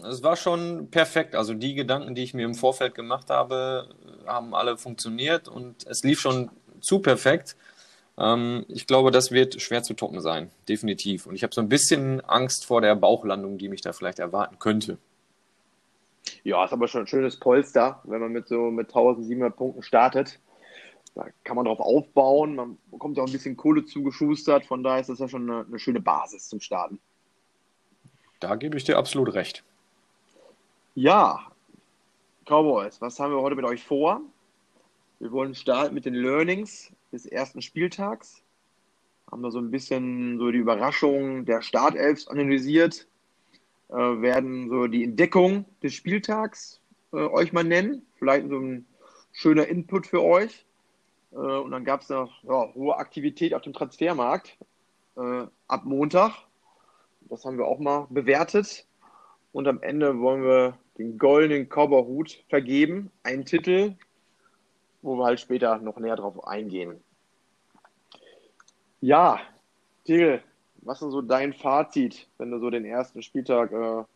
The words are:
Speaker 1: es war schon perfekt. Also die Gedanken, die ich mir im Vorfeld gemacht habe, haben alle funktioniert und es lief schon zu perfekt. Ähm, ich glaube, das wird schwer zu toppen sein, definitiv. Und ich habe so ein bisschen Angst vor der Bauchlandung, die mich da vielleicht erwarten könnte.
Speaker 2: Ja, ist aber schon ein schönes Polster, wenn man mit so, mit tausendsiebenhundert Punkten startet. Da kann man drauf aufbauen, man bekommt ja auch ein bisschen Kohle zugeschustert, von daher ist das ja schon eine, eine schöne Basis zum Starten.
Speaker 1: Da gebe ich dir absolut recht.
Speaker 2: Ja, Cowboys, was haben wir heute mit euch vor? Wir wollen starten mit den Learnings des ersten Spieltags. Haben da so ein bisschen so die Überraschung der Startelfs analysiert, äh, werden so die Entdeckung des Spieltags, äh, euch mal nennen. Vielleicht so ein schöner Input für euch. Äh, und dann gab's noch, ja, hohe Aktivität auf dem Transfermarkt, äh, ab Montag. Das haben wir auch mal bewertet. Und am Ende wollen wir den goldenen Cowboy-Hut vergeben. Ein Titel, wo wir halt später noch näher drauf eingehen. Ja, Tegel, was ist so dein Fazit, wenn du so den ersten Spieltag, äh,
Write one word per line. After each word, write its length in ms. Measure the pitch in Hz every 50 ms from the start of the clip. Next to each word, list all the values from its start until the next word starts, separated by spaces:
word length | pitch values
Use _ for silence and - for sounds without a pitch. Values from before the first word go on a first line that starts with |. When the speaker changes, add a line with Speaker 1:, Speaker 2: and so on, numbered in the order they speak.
| -
Speaker 1:
es 180 | 110 131 123 120
war 140 | 156 175
schon 520 | 170 - 185 175 170 170 170 170 160 151 -
perfekt. 460 | - 170 160 160 - 165 160 - -
Also 180 | 90 110 107 110
die 220 | 107 123 135 135
Gedanken, 400 | 139 139 127 131 143 143 - 127
die 80 | 127 127
ich 100 | 127 -
mir 120 | 127 117
im 100 | 117 117
Vorfeld 400 | 117 123 127 131 - 131 123 -
gemacht 340 | - 117 117 127 135 - -
habe, 640 | 139 131 127 131 131 131 131 131 131 127 - - - _ - - - - -
haben 300 | 90 117 120 117 117 98
alle 220 | 87 110 120 117
funktioniert 720 | 110 - 127 117 - - 113 113 117 131 151 170 165 - -
und 360 | - 127 123 123 117 - -
es 160 | - - - -
lief 180 | 135 151 -
schon 280 | - 135 131 127 123 113 - - _ _ _ -
zu 200 | - - 190 196
perfekt. 580 | 196 143 127 117 - 131 151 170 - - - _ _ - _ _ _ _ _ _ _ _ _
Ähm, 460 | - - 110 117 120 120 120 120 120 - -
ich 180 | - 120 -
glaube, 240 | - 135 131 131 131
das 200 | 123 127 127 -
wird 300 | 120 127 131 127 - 127
schwer 220 | - - 120 120 117
zu 100 | - 110
toppen 280 | - - - - 90
sein, 280 | 80 80 82 80 85 92 - _ _ -
definitiv. 580 | 110 107 - 110 95 - - 104 98 87 -
Und 80 | - 95
ich 80 | 95 120
habe 100 | 113 -
so 60 | 120
ein 80 | 110
bisschen 540 | 104 131 147 - - 170 143 135 135 135 131
Angst 440 | - - - 120 127 131 - - -
vor 140 | - 123 117
der 160 | 113 107 107
Bauchlandung, 640 | 101 95 95 113 113 113 104 98 101 98 98 101
die 100 | 92 98
mich 140 | 98 98 -
da 100 | - 90
vielleicht 280 | 85 - 92 90 90 -
erwarten 400 | 87 87 90 101 104 - - -
könnte. 380 | - 107 107 110 107 107 87 - _ _ _ _ _ _ _ _ _ _ _ _ _ _ _ _ _ _ _ _ _ _ _ _ - - - - -
Speaker 2:
Ja, 180 | 95 98 87 95
ist 80 | -
aber 160 | 127 120 120
schon 140 | 120 - 123
ein 60 | 101
schönes 300 | - - 135 131 127 -
Polster, 600 | - - 127 123 139 139 - - 127 117 131 139 - -
wenn 160 | - 107 113
man 100 | 117 113
mit 160 | 117 120 113
so, 240 | - 120 117 117 117
mit 200 | 113 113 117 -
tausendsiebenhundert 680 | - 127 117 123 123 117 113 110 120 123 123 120 -
Punkten 260 | - 127 131 - 127 107
startet. 560 | - - 117 120 127 - 135 143 - - - _ _ _ _ - - - - - - - _ _ _ -
Da 140 | - - - - _ -
kann 100 | - 123
man 80 | 123 123
drauf 160 | 113 110 -
aufbauen, 760 | - - 120 151 147 - - 143 135 135 139 147 151 151 147
man 220 | 131 123 120 107 - _ _
bekommt 240 | 110 123 143 151 143
ja 80 | 135 131
auch 40 |
ein 40 | 131
bisschen 240 | 131 131 - 139 127
Kohle 300 | - - 151 156 151 151
zugeschustert, 800 | - - 147 139 139 131 - 151 147 151 147 - 160 147 139 -
von 180 | - 131 127 127
daher 160 | 131 131 131
ist 80 | 131
das 120 | 131 123 117
ja 100 | 135 123
schon 200 | 131 127 120 120
eine, 160 | 117 117 -
eine 140 | - 120 110
schöne 220 | - - 120 113
Basis 480 | 95 - 80 76 - - - 95 - -
zum 100 | 110 101
Starten. 400 | - - 101 92 87 82 98 101 _ _ _ _ _ _ _ _ _ _ _ _ _ _ _ _ _ _ _ _ _ _ _ _ _ _ _ -
Speaker 1:
Da 140 | - 90 104
gebe 200 | 110 135 156 151
ich 80 | 139 131
dir 140 | - 180
absolut 360 | - 131 - - 143 131 117 104
recht. 300 | 101 87 - - - - _ _ _ _ _ _ _ _ _ _ _ _ _ _ _ _ _ _ _ _ _ _ _ _ _ -
Speaker 2:
Ja, 460 | - 127 147 190 214 170 101 - - - - _ _ _ _ _ _ _ _ _ _ _ _ _ _ _ _ _ _ _
Cowboys, 560 | - 147 151 156 151 131 107 98 107 - -
was 180 | 117 123 123
haben 160 | - 143 143 143
wir 80 | 135
heute 140 | 131 139 135
mit 80 | 131 127
euch 180 | 120 123 120
vor? 380 | - - 147 139 151 165 202 262 311 277 _ _ _ _ _ _ _ _ _ _ _ _ _ _ _ _ _ -
Wir 120 | - 117
wollen 240 | 117 135 135 139 131
starten 400 | - - - 120 127 151 - -
mit 80 | 143 -
den 120 | 135 123
Learnings 760 | 123 123 127 139 151 165 175 185 196 214 208 - - - - _ _ _ _ -
des 120 | 120 -
ersten 360 | - - 123 135 131 - 127
Spieltags. 800 | 120 - - 156 170 175 175 - 196 202 - - - - - _ _ _ _ _ _ _ _ _ _ _ _ _ _ _ _ _ _ _
Haben 100 | - 117
da 100 | 123 120
so 80 | 113 123
ein 120 | 120 117
bisschen 640 | 120 135 131 - 135 131 127 127 123 123 123 123 120
so 140 | 117 120 120
die 60 | 117
Überraschung 880 | 123 113 117 113 104 117 143 147 - - 143 139 139 139 135 131 131 123
der 160 | 120 113 113
Startelfs 640 | - - - 113 131 151 - - 156 147 151 143 -
analysiert, 800 | - - 147 143 139 139 135 127 139 151 160 165 170 - - - _ _ _ _ _ _ _ _ _ _ _ _ _ _ _ _
äh, 60 | _ -
werden 760 | 123 123 123 120 110 113 123 127 131 131 131 127 127 127 117
so 180 | 123 127 123
die 180 | 117 113 120 120
Entdeckung 580 | 120 113 104 175 175 - 185 180 185 196 202 196 - _ _
des 120 | - 139 -
Spieltags, 880 | - - 170 190 208 202 - 214 220 214 220 - - - - - _ _ _ _ _ _ _ -
äh, 60 | 151
euch 340 | 151 151 - - 170 156 165
mal 100 | 170 170
nennen. 420 | 165 170 175 190 226 285 254 - _ _ _
Vielleicht 300 | 131 135 135 143 135 139
so 80 | 139
ein 280 | 131 131 131 127 123 123 _ _ _ _ - _ _ _ _
schöner 340 | - - - 160 156 151 147
Input 420 | 147 170 175 165 - 190 190 156
für 140 | - - 175
euch. 440 | 156 156 170 185 214 226 - - _ _ _ _ _ _ _ _ _ _ _ _ _ _
Äh, 60 | -
und 340 | 127 139 135 135 139 135 127
dann 120 | 131 127 123
gab's 240 | 131 135 135 -
noch, 240 | - 139 131 127 120 - _ -
ja, 300 | - 127 131 117 - -
hohe 200 | 123 135 147 -
Aktivität 580 | - - - - 156 143 151 143 - 156 165 147
auf 80 | 143
dem 120 | - 147 135
Transfermarkt, 800 | - 151 127 - - 160 170 175 139 120 123 151 190 - - - - - _ _ _ _ _ _ _ _ _ _
äh, 260 | 127 123 123 123 123 120 - _ _ _
ab 140 | - 131 135 -
Montag. 480 | 135 139 139 147 151 175 180 202 226 226 - - _ _ _ _ _ _ _ _ _ _ _ _ _ _ _ _ -
Das 140 | 120 117 -
haben 140 | 131 131
wir 80 | 123 -
auch 140 | - - -
mal 280 | 147 143 143 147 143 131
bewertet. 760 | 127 143 127 123 139 147 170 - - 208 208 - - - - _ _ _ _ _ _ _ _ _ _ _ _ _
Und 160 | - 139 139
am 140 | 139 127 -
Ende 360 | - - 143 151 151 143 135 117
wollen 220 | 120 131 135 135 131
wir 340 | 131 131 127 127 127 127 - _ _ _
den 200 | - 110 117 113
goldenen 500 | 110 - 135 143 147 156 151 147 143 131
Cowboy-Hut 800 | - - 147 147 143 143 131 120 120 131 147 160 - - - _
vergeben. 640 | _ - 139 131 120 135 139 151 156 175 196 202 190 _ _ -
Ein 200 | 123 127 135 135
Titel, 520 | - - 165 160 180 180 190 202 214 190 - _ _ _ _ _ _ _ _ _ _ _ _ _ _ _ _ _ _ _ _
wo 160 | - 139 131
wir 80 | 123 123
halt 160 | 120 123 120
später 360 | - - 127 127 120 117 113 110
noch 180 | 113 110 107
näher 180 | 120 113 113 113
drauf 320 | 110 101 101 92 92 -
eingehen. 540 | - 98 107 110 104 92 92 87 87 85 87 _ _ _ _ _ _ _ _ _ _ _ _ _ _ _ _ _ _ _ _ _ _ - - _ _ _ _ _ _ _ _ _ _ _ _ _ _ _ _
Ja, 400 | - 127 147 160 175 165 113 - - - _ _ _ _ _ _ _ _ _ _ _
Tegel, 360 | - 160 170 170 160 135 117 - _ _ _ _ _ _ _ -
was 180 | 113 127 -
ist 100 | 156 147
so 100 | 135 139
dein 300 | 127 113 127 131 139 143
Fazit, 800 | 135 - - 139 135 147 156 - - 147 127 117 - - - _ _
wenn 140 | - 120 120
du 80 | 120 117
so 100 | 117 120
den 160 | 117 120 107
ersten 360 | 104 113 127 127 - - 117
Spieltag, 520 | 113 - - 139 123 - 131 120 117 104 104
äh, 320 | 113 117 113 113 113 110 - _